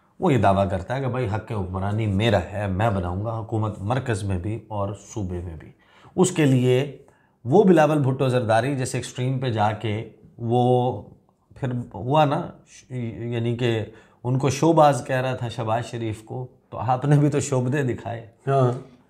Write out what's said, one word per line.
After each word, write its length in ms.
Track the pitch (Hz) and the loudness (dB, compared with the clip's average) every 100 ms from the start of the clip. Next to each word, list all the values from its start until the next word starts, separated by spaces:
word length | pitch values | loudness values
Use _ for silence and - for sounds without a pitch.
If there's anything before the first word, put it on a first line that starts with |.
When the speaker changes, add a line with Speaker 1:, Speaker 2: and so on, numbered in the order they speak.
| _ - | _ -4
Speaker 1:
वो 100 | 185 | 0
ये 80 | 127 | 4
दावा 260 | 101 95 | 4 2
करता 300 | 98 92 - | 0 -2 -6
है 60 | 131 | -6
कि 60 | 135 | -4
भाई 200 | 135 113 | -4 -4
हक़ 260 | 104 - | -4 -6
हुक्मरानी 540 | 107 90 92 98 107 107 | -6 -6 -4 -4 -2 0
मेरा 320 | 95 117 101 | 2 2 2
है, 300 | 85 98 104 | 0 -4 -4
मैं 260 | 92 113 | 0 0
बनाऊंगा 360 | 98 90 92 113 | 0 -4 -4 -6
हुकूमत 460 | 113 107 110 107 95 | -6 -4 -2 -2 -4
मरकज़ 440 | 98 131 131 101 | -4 -4 -2 -4
में 180 | 98 92 | -2 -4
भी 200 | 104 110 - | -4 -8 -8
और 240 | 104 101 | -6 -6
सूबे 440 | 101 - 110 92 87 | -8 -10 -8 -6 -6
में 200 | 90 78 | -8 -12
भी। 160 | 64 - _ _ - - | -18 -20 _ _ -6 2
उसके 280 | 180 165 | 2 4
लिए 600 | 143 131 127 127 147 - - _ _ _ 117 | 4 4 4 2 0 -8 -20 _ _ _ 2
वो 180 | 180 | 6
बिलावल 340 | 196 165 151 151 | 8 6 6 4
भुट्टो 300 | 131 135 135 | 2 0 2
जरदारी 480 | 123 110 113 127 135 | 2 2 2 2 -2
जिस 180 | 131 | -4
एक्सट्रीम 440 | 123 - - 127 127 | -6 -6 -6 -4 -2
पे 120 | 131 | -2
जाके 500 | 110 104 107 113 107 - - - - | 0 0 0 -4 -4 -8 -16 -20 -8
वो 240 | 117 123 123 123 123 - - - _ _ _ - | 0 2 4 2 0 -4 -12 -20 _ _ _ -8
फिर 340 | 123 123 120 | -6 -6 -8
हुआ 300 | 101 120 151 | -8 0 2
ना, 280 | 143 160 190 - _ | 4 2 -4 -12 _
श-, 240 | - - 127 117 98 117 | -20 -12 -8 -8 -8 -6
यानी 240 | 120 117 117 | -2 -2 0
कि 360 | 123 113 101 - - _ | 0 0 -4 -12 -20 _
उनको 260 | 120 131 139 | -2 0 0
शोबाज 500 | 135 165 160 147 127 | 2 4 6 6 4
कह 200 | 127 131 | -2 -2
रहा 140 | 131 | -2
था 140 | 123 117 | -4 -6
शहबाज 360 | 113 110 117 | -6 -2 -2
शरीफ 360 | 117 117 113 107 | -4 -6 -6 -6
को, 280 | - 123 127 _ - | -10 -12 -12 _ -14
तो 60 | - | -6
आपने 400 | 117 127 139 143 | -2 0 4 4
भी 100 | 143 | 4
तो 120 | 139 | 2
शोबदे 420 | 139 131 123 143 | 0 0 0 0
दिखाए, 480 | 123 110 107 113 110 _ 139 | -2 -4 -6 -10 -12 _ 0
Speaker 2:
हाँ। 380 | 139 123 123 - - _ | 2 2 0 -10 -20 _